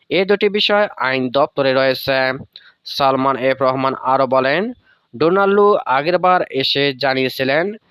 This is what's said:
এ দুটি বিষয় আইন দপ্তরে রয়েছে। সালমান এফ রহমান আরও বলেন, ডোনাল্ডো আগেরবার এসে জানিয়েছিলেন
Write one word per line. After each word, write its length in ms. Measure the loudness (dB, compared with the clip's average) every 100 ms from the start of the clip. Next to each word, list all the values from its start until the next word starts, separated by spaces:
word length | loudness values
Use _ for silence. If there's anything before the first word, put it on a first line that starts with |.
| -4
এ 100 | -2 0
দুটি 220 | 0 0
বিষয় 360 | 0 0 0 0 -2
আইন 240 | -2 -2 -2
দপ্তরে 420 | 0 0 0 0
রয়েছে। 440 | 2 2 0 -2 -2 0 -4 -10 -20 -20 _ -12
সালমান 480 | -2 0 2 0 0
এফ 160 | 0 0
রহমান 320 | 0 0 -2 -2
আরও 220 | -2 0 2
বলেন, 340 | 0 0 0 -4 -8 _ _ _
ডোনাল্ডো 540 | -2 0 2 2 4 4 2 0
আগেরবার 520 | -2 0 0 2 2 0
এসে 320 | -4 -2 0 -2 0
জানিয়েছিলেন 680 | -2 0 -2 -2 -2 0 -2 -6 _